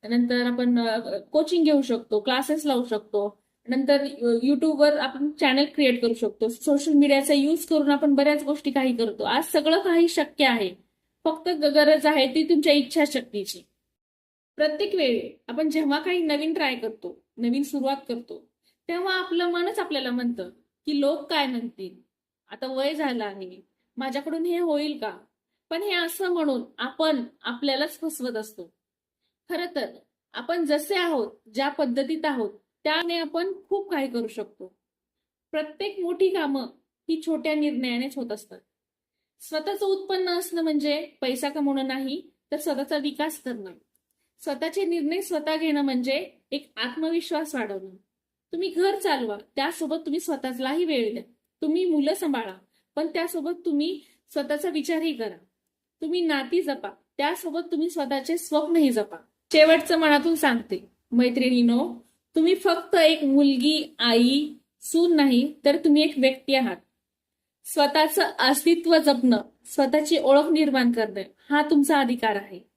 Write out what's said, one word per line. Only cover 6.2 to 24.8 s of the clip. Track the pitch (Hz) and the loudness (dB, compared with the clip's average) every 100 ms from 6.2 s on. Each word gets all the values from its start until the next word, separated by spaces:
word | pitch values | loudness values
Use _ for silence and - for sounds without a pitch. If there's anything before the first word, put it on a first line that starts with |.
| 214 - 226 | -4 -2 -4
सोशल | 233 - 285 294 | -2 0 2 4
मीडियाचा | 294 285 277 277 | 4 6 4 4
यूज | 285 277 330 - | 2 2 0 0
करून | 311 285 | 2 4
आपण | 285 294 | 2 4
बऱ्याच | 277 277 294 | 4 4 2
गोष्टी | 285 294 277 | -2 -4 -2
काही | 269 262 240 | 0 0 0
करतो. | 226 208 | -2 -2
आज | - 240 | -2 -2
सगळं | 330 320 302 320 | 0 0 2 2
काही | 381 339 339 | 4 4 4
शक्य | 330 339 - | 2 -2 0
आहे, | 277 233 190 180 _ _ _ _ | 2 2 -2 -8 _ _ _ _
फक्त | 330 320 359 | -4 -4 -4
ग-, | 320 294 | 0 2
गरज | 294 294 311 302 | 4 6 6 4
आहे | 302 262 | 2 2
ती | 269 311 | 0 2
तुमच्या | 320 311 | 2 4
इच्छाशक्तीची. | 294 240 330 294 269 240 208 185 180 _ _ _ _ _ _ _ _ _ - | 4 2 0 0 0 -6 -10 -8 -12 _ _ _ _ _ _ _ _ _ -2
प्रत्येक | 302 302 403 | -2 0 -2
वेळी | 381 277 226 - - - | 0 2 0 -4 -16 -10
आपण | 240 311 | -2 0
जेव्हा | 311 294 285 | 0 0 0
काही | 349 359 | 0 -2
नवीन | 320 294 311 | 0 -2 -2
ट्राय | 330 285 | -2 -2
करतो, | 247 226 - 175 - _ - | -2 -8 -8 -14 -16 _ -4
नवीन | 240 247 | -2 -2
सुरुवात | 277 285 262 277 - | -2 -2 -2 -4 -6
करतो, | 240 240 - _ _ _ _ - | -10 -10 -18 _ _ _ _ -8
तेव्हा | 339 381 | -6 -2
आपलं | 370 359 339 349 | -4 -2 -2 0
मनच | 349 359 440 | -2 -2 -4
आपल्याला | 349 294 254 | -4 -4 -2
म्हणतं | 247 240 240 180 - _ _ - | -2 -4 -4 -10 -14 _ _ -4
की | 294 | 0
"लोक | 277 302 294 | 0 0 -2
काय | 320 277 | -2 -2
म्हणतील, | 240 226 - 185 - _ _ _ _ _ | -4 -8 -12 -16 -16 _ _ _ _ _
आता | 208 262 | -12 -8
वय | 262 277 | -4 -4
झालं | 311 294 247 | -2 -4 -4
आहे, | 208 196 185 185 _ _ _ - | -6 -10 -14 -16 _ _ _ -10
माझ्याकडून | 269 262 285 330 339 | -6 -6 -6 -4 -2
हे | 339 | -2
होईल | 349 294 | 0 0